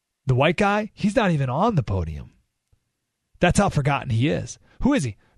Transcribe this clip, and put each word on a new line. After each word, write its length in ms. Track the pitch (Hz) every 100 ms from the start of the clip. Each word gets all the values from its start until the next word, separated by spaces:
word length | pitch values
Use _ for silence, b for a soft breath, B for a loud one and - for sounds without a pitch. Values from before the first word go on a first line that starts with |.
| _ _ -
the 100 | 127
white 220 | 147 180
guy, 340 | 202 208 214
he's 220 | - 214 214
not 160 | 208
even 180 | 156 135
on 260 | 127 220 190
the 80 |
podium. 480 | 113 101 80 76 60 _ _ _ _ _ _ _ _ _ _ _
That's 200 | 175 175
how 100 | 202
forgotten 420 | - 135 139 131
he 180 | 110 135
is. 280 | 170 - - b b
Who 120 | 247
is 100 | 285
he? 140 | 131 - _